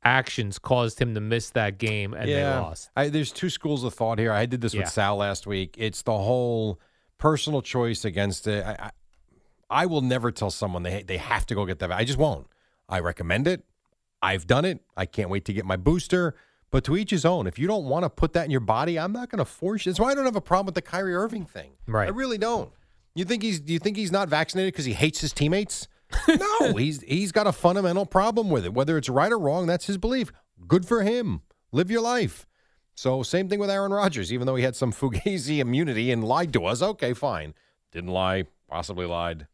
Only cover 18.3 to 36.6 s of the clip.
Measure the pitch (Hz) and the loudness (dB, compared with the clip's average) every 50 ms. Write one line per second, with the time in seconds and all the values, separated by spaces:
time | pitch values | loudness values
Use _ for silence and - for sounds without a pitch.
18.3 | - 170 170 143 147 131 113 98 110 113 143 165 170 160 156 185 208 240 247 240 | 2 0 0 2 0 0 2 2 2 2 2 0 0 -2 -2 -2 -4 -6 -6 -6
19.3 | - 214 143 - - - - 185 214 214 - - 185 156 214 254 277 277 269 254 | -2 -2 -2 -2 -4 -6 -4 -4 -2 -2 -2 -2 2 2 2 2 2 2 2 0
20.3 | 233 208 - - 170 185 196 190 165 180 - - - 180 196 190 175 180 202 226 | 0 -2 -2 2 2 2 2 0 -4 -4 -6 -4 -4 -4 -2 0 0 0 0 -2
21.3 | 226 220 180 - - 95 73 67 67 _ - - 110 107 101 90 196 233 269 262 | -2 -6 -8 -8 -12 -16 -16 -16 -18 _ -10 -2 0 0 2 2 0 -2 -2 -2
22.3 | 240 208 202 226 240 214 127 - - _ _ _ _ _ _ _ _ 160 185 175 | -2 0 0 0 0 -2 -2 -6 -12 _ _ _ _ _ _ _ _ -6 -2 -2
23.3 | 240 233 202 226 202 160 143 147 165 165 160 208 214 196 220 180 170 196 202 170 | -2 -2 0 -2 -2 -2 -2 -2 -2 0 0 0 -2 -2 -4 0 2 0 2 2
24.3 | 143 151 160 - - 185 190 190 170 - 147 131 110 - 143 156 151 - - 147 | 2 2 2 2 0 0 0 0 -2 -2 -2 -2 2 4 2 2 2 2 -4 -4
25.3 | - - 143 147 165 196 214 - - - - - _ _ _ _ - - - - | 0 2 2 4 4 2 0 -2 -6 -10 -10 -12 _ _ _ _ -4 0 4 4
26.3 | 330 349 381 415 415 453 320 254 220 104 123 151 156 139 - - 131 170 202 190 | 4 4 4 2 2 4 4 2 2 2 0 0 -2 -4 -4 -2 -2 -2 -2 0
27.3 | - 220 214 208 170 - - 175 180 196 196 180 170 190 202 156 - 190 190 220 | 2 2 2 2 0 4 4 2 4 4 2 2 2 0 -2 2 2 4 4 4
28.3 | 226 226 226 202 160 127 92 87 101 123 135 143 165 156 - - 127 135 151 202 | 2 2 2 2 2 2 0 0 0 0 2 2 2 0 0 2 2 2 4 4
29.3 | 233 226 175 139 143 175 185 165 170 175 - - 202 190 180 226 247 262 240 - | 2 2 2 2 2 2 2 0 0 0 0 -2 -4 -2 -2 -2 0 0 -2 -4
30.3 | - _ _ _ _ _ 90 87 147 185 180 - 233 233 202 208 226 247 233 185 | -8 _ _ _ _ _ 0 4 4 4 4 4 0 2 2 2 0 0 0 -2
31.3 | 101 78 - _ _ _ _ _ - 127 175 180 220 233 226 233 247 247 214 117 | -4 -4 -6 _ _ _ _ _ 0 0 0 2 2 0 0 2 0 2 0 0
32.3 | - - - _ _ _ _ _ _ _ _ _ _ - - 131 127 135 127 - | -2 -6 -18 _ _ _ _ _ _ _ _ _ _ -4 -2 0 0 0 -2 0
33.3 | - 175 196 190 202 208 202 196 196 196 196 196 196 202 202 196 156 127 95 85 | 0 0 0 2 0 -2 0 0 0 0 0 0 0 2 2 0 0 0 -4 -2
34.3 | 110 123 123 131 131 127 123 131 123 - - 123 110 - - 135 117 - - 208 | -2 -2 0 0 0 2 2 0 0 0 -2 -2 -2 0 -2 0 0 0 -2 0
35.3 | 196 180 123 131 156 147 135 120 123 135 170 156 127 107 117 127 127 117 110 107 | -2 -2 -2 0 0 0 2 2 2 2 2 2 0 0 2 2 2 0 2 2
36.3 | 123 156 175 165 123 113 | 2 2 2 2 2 2